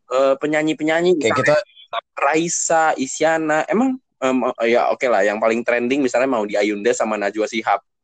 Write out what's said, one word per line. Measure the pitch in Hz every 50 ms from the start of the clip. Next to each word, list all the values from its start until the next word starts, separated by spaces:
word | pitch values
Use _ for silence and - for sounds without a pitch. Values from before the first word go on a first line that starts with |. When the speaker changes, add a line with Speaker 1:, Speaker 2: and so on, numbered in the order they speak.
| _
Speaker 1:
Eh, | - 123 131 139 139 135 -
penyanyi-penyanyi | 147 147 156 151 156 156 151 - 151 156 160 165 175 180 180 151
Speaker 2:
Kayak | 131 113 151
Speaker 1:
misalnya | 139 131 147 151 151
Speaker 2:
kita | - _ _ - - - - 117 - _ -
Speaker 1:
Raisa, | - 143 139 156 160 170 170 - - - - 170 160 160 156 -
Isyana, | - 131 135 - - 156 160 160 160 160 151 151 156 -
emang, | - 160 214 254 269 254 262 _ _ _ -
em, | 135 131 131 131 113 127 - -
eh, | 113 117 117
ya | 120 - 64
oke | 110 - 135
lah, | 127 113 95 98
yang | 104 104 107
paling | 113 113 113 120 117
trending | - 120 120 120 120 135 147 135
misalnya | 123 - 120 131
mau | 139 123 113 104
di | 104 101
Ayunda | 104 104 107 104 101 101 120
sama | - - 117 110 107
Najwa | 104 101 101 101 107 104
Shihab. | 101 - 110 - - 101 - _ _ _ _